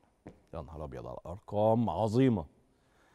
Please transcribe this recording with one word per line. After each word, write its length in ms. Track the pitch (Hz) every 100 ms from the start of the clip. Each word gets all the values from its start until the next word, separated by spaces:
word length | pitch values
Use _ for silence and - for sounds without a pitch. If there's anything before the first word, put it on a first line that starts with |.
| _ _ - - _
يا 80 | 80
نهار 220 | 78 78
أبيض 240 | 76 65 58
على 100 | 62 -
أرقام 640 | 92 - 104 107 113 110
عظيمة. 560 | 82 110 110 135 107 76 _ _ _ _ _ _